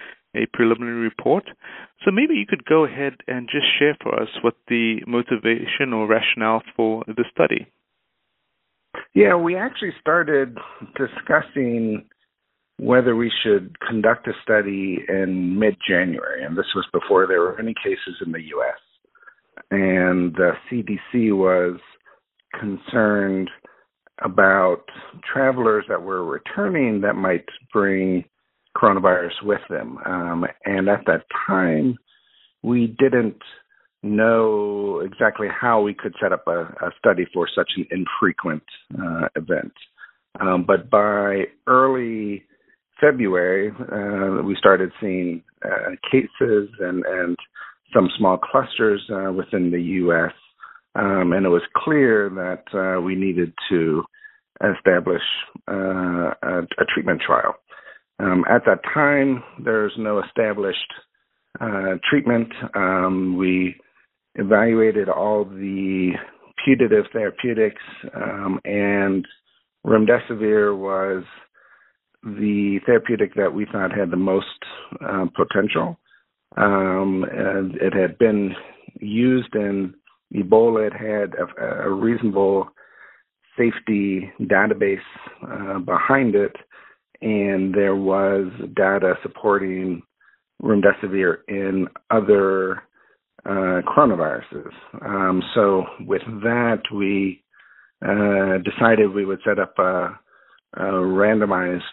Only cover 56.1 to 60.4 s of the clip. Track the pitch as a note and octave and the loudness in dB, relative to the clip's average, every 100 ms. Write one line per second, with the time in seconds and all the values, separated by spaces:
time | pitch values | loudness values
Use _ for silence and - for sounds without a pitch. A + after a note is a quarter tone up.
56.1 | F2 F2 - - F2+ E2+ - - - F2+ | -2 -4 -4 -4 -4 -4 -2 -2 0 -2
57.1 | E2+ - C2+ - - _ - - - _ | -2 2 2 2 -6 _ -20 -20 -20 _
58.1 | - G2+ F2+ - A#2+ A2+ F#2+ - D3+ C#3+ | -6 0 2 4 4 4 0 -2 0 2
59.1 | C#3+ C#3 B2 - - A#2 A2 G#2 A#2 G#2+ | 2 2 -2 -6 -8 -2 0 -2 -4 -2
60.1 | G#2 F2+ - | -2 -2 -2